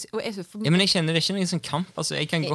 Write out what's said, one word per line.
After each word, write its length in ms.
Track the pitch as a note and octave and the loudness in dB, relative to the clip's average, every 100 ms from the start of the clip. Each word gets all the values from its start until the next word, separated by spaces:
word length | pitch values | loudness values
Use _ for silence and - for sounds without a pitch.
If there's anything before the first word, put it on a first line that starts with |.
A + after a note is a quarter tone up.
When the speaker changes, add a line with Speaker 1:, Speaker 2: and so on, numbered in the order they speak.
| - A3 | -6 -6
Speaker 1:
og 60 | |
jeg, 220 | - G3 F3 | -6 -8 -10
for 160 | G#3 | -2
Speaker 2:
Ja, 80 | G#3+ | 2
men 80 | F3 | 4
jeg 140 | G3 | 4
kjenner 180 | F#3+ D#3+ | 2 2
det 80 | D#3+ | 2
er 60 | - | 0
ikke 80 | G3 | 0
noe 140 | F3+ | 0
sånn 100 | E3+ | -2
kamp, 280 | - D3 F#3 - | -2 -4 -4 -4
altså. 160 | D#3 D3 | -4 -2
Jeg 140 | D3+ | -2
kan 100 | E3 | 0
Speaker 1:
Jeg 80 | C#3 | 0